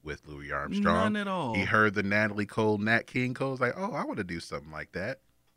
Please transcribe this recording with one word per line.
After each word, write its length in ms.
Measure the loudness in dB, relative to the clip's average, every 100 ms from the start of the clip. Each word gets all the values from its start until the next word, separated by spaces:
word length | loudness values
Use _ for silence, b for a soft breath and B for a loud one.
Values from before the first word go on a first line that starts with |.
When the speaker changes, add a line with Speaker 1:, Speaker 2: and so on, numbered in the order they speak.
Speaker 1:
with 240 | -10 -10 -10
Louis 240 | -12 -6
Armstrong. 600 | -6 -2 0 2 4 4
Speaker 2:
None 40 | 0
at 120 | -2
all. 260 | -2 -2
Speaker 1:
He 100 | 0
heard 280 | 2 4 4
the 80 | 4
Natalie 420 | 2 2 2 0 -4
Cole, 320 | 2 2 4
Nat 280 | 4 2 2
King 280 | -2 -2
Cole's 260 | 0 -2 0
like, 140 | 0 0
"Oh, 160 | -4
I 120 | -4
wanna 200 | -4 -4
do 160 | -4 -6
something 300 | -6 -8 -8
like 200 | -12 -10
that." 280 | -6 -6 -8 _ _ _